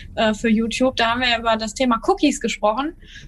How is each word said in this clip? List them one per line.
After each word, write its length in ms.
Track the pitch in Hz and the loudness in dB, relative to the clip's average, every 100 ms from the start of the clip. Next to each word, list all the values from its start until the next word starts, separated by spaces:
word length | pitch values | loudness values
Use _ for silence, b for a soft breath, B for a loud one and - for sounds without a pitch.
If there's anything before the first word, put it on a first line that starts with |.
| B - | B 0
äh, 180 | 220 | 0
für 160 | 214 233 | 2 2
YouTube. 460 | 220 226 - 262 254 | 2 0 0 0 2
Da 160 | 226 | 0
haben 80 | 240 | 2
wir 80 | 254 | 0
ja 100 | 233 | 0
über 180 | 233 220 | 0 0
das 180 | 220 | -2
Thema 260 | - 254 226 277 | -2 0 2 2
Cookies 340 | 381 294 202 | 2 2 0
gesprochen. 540 | 220 - 214 226 294 - B B | -4 0 0 0 -4 -8 B B